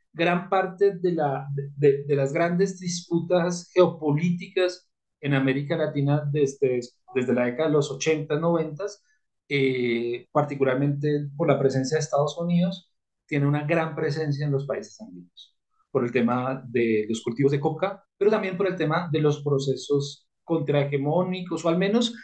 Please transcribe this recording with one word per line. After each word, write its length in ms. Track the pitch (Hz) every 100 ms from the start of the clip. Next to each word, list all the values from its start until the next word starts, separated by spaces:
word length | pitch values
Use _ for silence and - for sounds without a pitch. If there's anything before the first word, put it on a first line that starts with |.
| _
gran 380 | 156 170 175 185
parte 480 | 190 185 175 202 170
de 160 | 180
la, 340 | 160 143 135 -
de, 160 | - - -
de, 260 | 143 139
de 120 | 143 139
las 160 | 135
grandes 440 | 160 170 175 190 -
disputas 960 | 175 - - 170 - 180 175 175 -
geopolíticas 1160 | 180 175 - 151 147 175 175 - 185 180 180 _ _ _ _
en 120 | 143
América 440 | 139 135 135 143 160
Latina 520 | 151 143 139 147 143
desde, 520 | 147 135 - 131 123 120 _ - 127
desde 180 | 123
la 120 | 123 123
década 240 | 120 156
de 60 | 147
los 140 | 143
ochenta, 480 | 135 160 156 147 151
noventas, 640 | 170 170 156 147 202 - _ _ _ _ -
eh, 800 | 139 135 127 123 117 120 120 -
particularmente 960 | 151 143 139 131 131 143 143 147 147 143 -
por 100 | 156
la 100 | 135
presencia 380 | 139 131 131 151
de 60 |
Estados 360 | 143 143 151 -
Unidos, 540 | 175 175 180 185 - _ _ _ -
tiene 220 | 147 143
una 180 | 147 147
gran 300 | 165 160 147
presencia 500 | 156 147 151 139 147
en 60 |
los 160 | 135 -
países 320 | - 214 -
andinos, 560 | - 90 90 - - _ _ _ _
por 140 | 135
el 80 | 120
tema 520 | 123 117 123 127 131 120
de 380 | 120 117 107 107
los 140 | 113
cultivos 320 | - 117 139
de 60 | 139
coca, 440 | 156 147 190 202 _ -
pero 120 | 202
también 280 | 208 190 175
por 100 | 196
el 80 | 175
tema 320 | 151 165 175
de 100 | 151
los 200 | 151 143
procesos 840 | 143 135 135 123 - 143 139 - _ _
contrahegemónicos, 1200 | - 160 143 143 139 143 143 170 180 185 180 160
o 60 | 170
al 80 | 170
menos 360 | 196 233 240 -